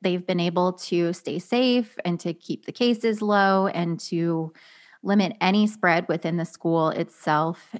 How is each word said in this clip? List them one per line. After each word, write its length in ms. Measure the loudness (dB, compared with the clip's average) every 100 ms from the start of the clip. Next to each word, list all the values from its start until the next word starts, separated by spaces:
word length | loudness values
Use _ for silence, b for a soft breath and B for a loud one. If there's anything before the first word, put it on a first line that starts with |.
they've 220 | -4 -2
been 140 | -2 -2
able 340 | 0 0 0
to 380 | -2 -4 0 0
stay 280 | -4 -8 -8
safe 560 | -4 0 2 0 -2 -6
and 160 | -6 -4
to 120 | -6
keep 340 | -8 -8 -10 -8
the 60 |
cases 480 | -2 0 2 0 -2
low 460 | 2 4 4 4 2
and 320 | -2 -4 -4
to 540 | -4 -2 -2 -2 -6 b b b b b
limit 340 | 0 2 2 0
any 260 | 2 2 2
spread 400 | 2 2 2 0
within 300 | -2 -2 -2
the 80 |
school 460 | -4 -4 0 2 0
itself. 800 | -2 -6 -6 0 0 0 -4 -12